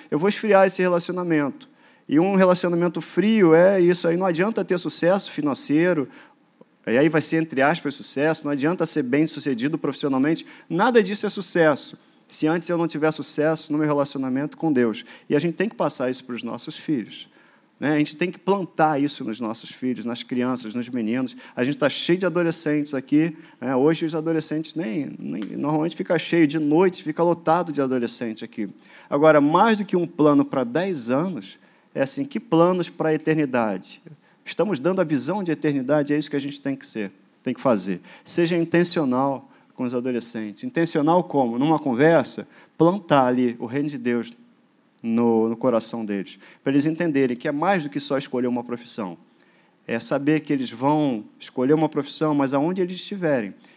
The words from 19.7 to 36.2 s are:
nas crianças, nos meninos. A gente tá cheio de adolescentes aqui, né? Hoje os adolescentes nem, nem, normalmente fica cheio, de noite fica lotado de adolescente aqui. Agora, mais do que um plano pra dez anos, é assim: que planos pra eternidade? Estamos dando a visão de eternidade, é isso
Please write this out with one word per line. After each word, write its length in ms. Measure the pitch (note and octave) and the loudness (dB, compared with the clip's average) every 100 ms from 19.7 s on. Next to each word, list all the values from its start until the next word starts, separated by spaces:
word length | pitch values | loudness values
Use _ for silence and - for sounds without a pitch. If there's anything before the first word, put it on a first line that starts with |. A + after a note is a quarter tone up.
| - B2+ B2 | -8 -6 -4
nas 200 | A#2 A#2+ | -6 -8
crianças, 520 | - B2+ B2 B2+ A2+ A#2+ | -6 -4 -2 -4 -6 -8
nos 140 | A#2+ | -6
meninos. 480 | B2 A2 B2 B2+ - - - | -4 -2 -2 -4 -8 -12 -4
A 80 | |
gente 140 | B2+ C#3+ | -2 0
tá 100 | C#3+ | -2
cheio 320 | - - F3+ | -2 -2 0
de 60 | F#3 | 0
adolescentes 680 | E3+ E3+ D#3+ D3+ D3+ D3 | 0 0 -2 0 -2 -2
aqui, 440 | C3+ - D3 E3 - - - | -6 0 2 2 -4 -18 -10
né? 120 | B2 C3 | -2 2
Hoje 280 | D3 D#3+ E3 | 2 2 -2
os 80 | |
adolescentes 640 | D#3+ D#3+ D#3+ D#3 D#3 D#3+ - | -4 -2 -2 -2 -6 -6 -8
nem, 400 | G3+ F#3+ C3+ - | -6 -4 -6 -8
nem, 240 | - G#2+ G#2 A#2 | -10 -8 -8 -6
normalmente 400 | C#3 D#3 E3 - | -2 0 -2 -4
fica 240 | F#3+ E3+ | -2 -2
cheio, 260 | - E3+ D3+ | 2 2 4
de 120 | D#3+ | 2
noite 420 | D3 D#3 F#3+ F3+ | 2 4 4 2
fica 220 | D#3 D#3 | -8 0
lotado 480 | E3+ E3 E3+ E3 E3+ | 0 2 2 2 0
de 100 | C#3+ | -2
adolescente 640 | C3 B2+ A#2 - A#2+ G#2+ | 0 0 -2 -4 -8 -8
aqui. 260 | A2+ - G2+ - - - - | -12 -8 -8 -10 -20 -20 -4
Agora, 300 | C#3+ D#3 D3+ | 4 6 6
mais 380 | C#3+ E3+ A3+ G#3 | 6 4 4 2
do 80 | F#3+ | 0
que 100 | F3+ | -2
um 100 | E3 | -2
plano 380 | - D3+ C#3+ | 2 4 4
pra 220 | C#3 C3+ A#2+ | 2 0 -2
dez 440 | C#3+ G3 D#3 A2+ | -2 -2 -4 -2
anos, 540 | C3 F#3 D3 F#2+ - _ _ _ - | -2 -2 -6 -12 -20 _ _ _ -4
é 60 | |
assim: 240 | C3+ - C#3 | -4 -4 -6
que 140 | A3 | -8
planos 500 | - E3 E3+ F#3 E3 | 0 4 4 2 -4
pra 240 | - D#3 | -4 -2
eternidade? 880 | D#3 D#3+ D#3 C#3 B2 A2 F#2+ - - - D3+ _ _ | 0 0 0 0 0 0 -4 -10 -20 -20 -20 _ _
Estamos 360 | - - G3 D3+ | -10 -4 -2 0
dando 200 | D3+ F#3+ | -2 0
a 40 | |
visão 400 | D#3+ C#3+ B2 G3+ | 0 0 -2 -4
de 80 | F3 | -4
eternidade, 600 | D3 D3+ C#3+ B2+ D3+ C#3+ | -2 -2 -2 0 0 2
é 60 | |
isso 100 | D3 | -2